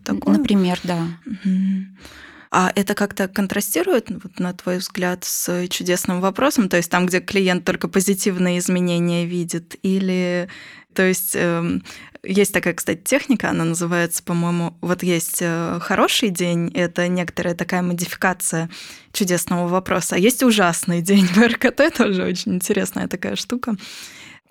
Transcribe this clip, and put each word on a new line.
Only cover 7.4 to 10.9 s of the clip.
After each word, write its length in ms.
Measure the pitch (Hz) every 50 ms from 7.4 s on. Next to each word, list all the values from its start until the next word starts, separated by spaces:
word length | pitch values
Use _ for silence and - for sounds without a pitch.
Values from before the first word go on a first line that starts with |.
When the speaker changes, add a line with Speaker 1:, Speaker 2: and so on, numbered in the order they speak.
| 190 185 180 180 180
Speaker 2:
только 240 | 190 175 - - 170
позитивные 720 | - 190 185 202 196 196 - 208 180 180 180 180 175 175
изменения 680 | 175 - 180 180 180 175 175 170 170 175 170 175 170
видит, 500 | 175 180 175 165 175 170 165 170 - - -
или, 640 | - 190 190 196 190 185 185 185 180 180 180 180 175 185 - - - - - - - _